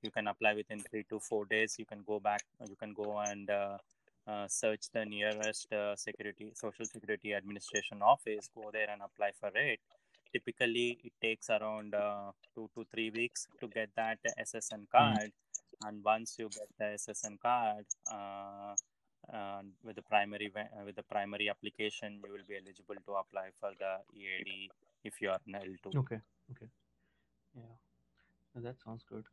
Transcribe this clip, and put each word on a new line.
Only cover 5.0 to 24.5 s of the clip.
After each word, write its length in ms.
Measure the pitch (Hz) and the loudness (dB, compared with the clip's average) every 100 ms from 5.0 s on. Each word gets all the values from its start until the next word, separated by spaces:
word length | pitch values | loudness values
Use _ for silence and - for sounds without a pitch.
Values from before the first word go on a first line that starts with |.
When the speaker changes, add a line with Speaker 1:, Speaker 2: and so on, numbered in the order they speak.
| 107 | -2
Speaker 1:
nearest, 680 | 104 107 107 107 107 - | 0 2 2 0 -2 -2
uh, 220 | 107 104 101 | 0 0 -2
security, 560 | - 104 104 101 107 | -4 -6 -6 -8 -12
Social 320 | - 113 - 110 | -8 -8 -6 -8
Security 480 | 110 101 107 107 | -8 -4 -2 0
Administration 680 | 101 95 104 - - - 104 | -2 -2 -8 -4 -4 -4 4
office, 480 | 104 139 - 107 - | 8 8 6 -4 -4
go 160 | - 107 | -12 -6
there 180 | 107 104 | 0 0
and 120 | 104 | -2
apply 300 | 98 _ 104 - | -10 _ 0 0
for 100 | 104 98 | -2 2
it. 240 | 143 113 _ _ _ _ _ - | 4 2 _ _ _ _ _ -4
Typically, 520 | - 117 120 117 120 120 120 | -2 2 2 4 2 0 -10
it 60 | _ 113 | _ 0
takes 220 | 113 - 107 | 0 2 2
around, 380 | 107 107 104 104 | 2 -2 -2 2
uh, 360 | 104 101 101 98 _ | 2 0 -6 -12 _
two 160 | - 110 - | -10 -10 -8
to 100 | 113 | -8
three 180 | 110 110 110 | -2 -2 0
weeks 280 | 120 - - - | -2 -2 -10 -8
to 60 | - 110 | -6 -2
get 120 | 110 107 | -2 2
that 180 | 113 110 117 - | 0 2 -2 -2
S 160 | 110 113 | -4 -4
S 60 | - 107 | -6 -8
N 40 | 101 | 8
Speaker 2:
Hmm. 100 | 123 | 10
Speaker 1:
card. 340 | 147 107 107 - _ - _ - 107 | 10 8 2 -6 _ -12 _ -10 -8
And 180 | 107 101 | 0 4
once 220 | 110 113 - | 4 2 -4
you 80 | 110 101 | -6 -6
get 120 | 104 _ | -12 _
the 100 | 104 104 | -2 0
S 80 | - 104 | -6 -6
S 80 | 110 | -6
N 60 | 101 120 | -2 4
card, 380 | 123 113 104 101 - - 107 | 6 4 2 -4 -10 -8 -6
uh, 580 | 101 98 98 101 101 101 - _ _ _ - 110 | -6 -6 -6 -8 -4 -4 -4 _ _ _ -12 -8
uh, 240 | 98 98 98 95 113 | -6 -6 -10 -14 -12
with 100 | 107 | -12
the 60 | - | 2
primary 360 | 107 101 104 104 98 | 2 2 -2 -6 -4
ve-, 160 | 107 110 | -8 -8
uh, 60 | 101 | -10
with 80 | 98 | -10
the 60 | - 104 | -4 -2
primary 340 | 101 101 104 101 | -2 0 0 0
application, 680 | 107 - 107 - 107 104 | -6 -4 -4 -2 -10 -10
you 80 | 101 101 | -12 -12
will 120 | 95 | -10
be 40 | 98 | -12
eligible 380 | 95 95 98 101 - | -12 -20 -12 -12 -4
to 40 | 98 | -2
apply 240 | 95 101 95 - | -2 -4 -6 -6
for 120 | 101 95 | -8 -4
the 100 | 98 95 - 104 | -2 -2 -6 -12
E 20 | 98 95 | -4 -4
A 80 | 92 | -4